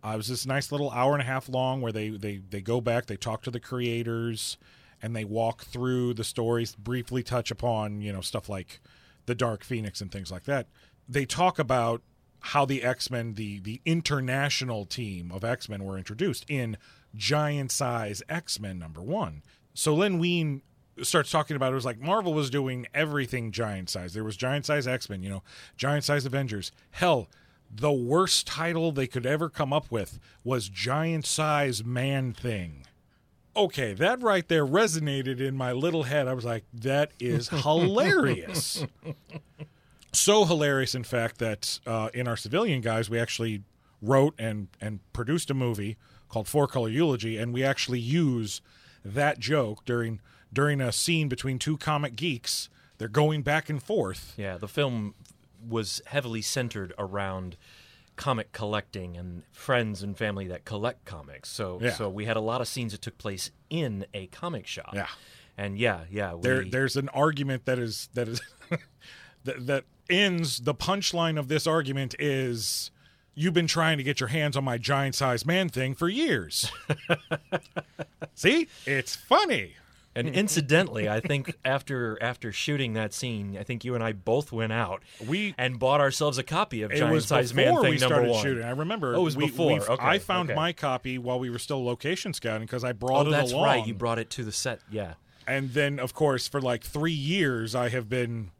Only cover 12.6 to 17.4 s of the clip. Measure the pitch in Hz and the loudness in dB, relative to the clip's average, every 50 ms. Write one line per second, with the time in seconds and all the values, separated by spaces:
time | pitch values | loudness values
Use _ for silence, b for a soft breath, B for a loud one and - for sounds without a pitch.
12.6 | 143 131 139 131 117 123 127 - - - 127 120 113 117 107 101 110 104 101 101 | 2 2 0 0 0 0 0 0 -4 -4 -4 -4 -4 -6 -6 -6 -6 -6 -8 -8
13.6 | 92 107 107 - _ - 165 170 160 - 147 139 131 127 127 135 139 143 135 - | -8 -8 -10 -4 _ 2 2 2 2 0 0 0 0 0 0 0 0 0 0 -2
14.6 | 131 127 117 107 101 87 - - 120 104 95 90 85 87 87 95 104 113 123 - | -2 -2 -4 -4 -4 -6 -6 -6 -6 -6 -6 -8 -8 -8 -8 -4 -2 -2 -2 -2
15.6 | - - 107 98 98 95 95 95 90 - 104 113 190 202 120 - - - 147 135 | -4 -10 -8 -8 -6 -6 -6 -8 -8 -10 -4 -2 -2 -2 -2 -4 -6 -4 -4 -2
16.6 | 123 113 107 - b b b b b b - 110 98 95 147 151 | -2 -4 -6 -8 b b b b b b -10 -4 0 2 2 2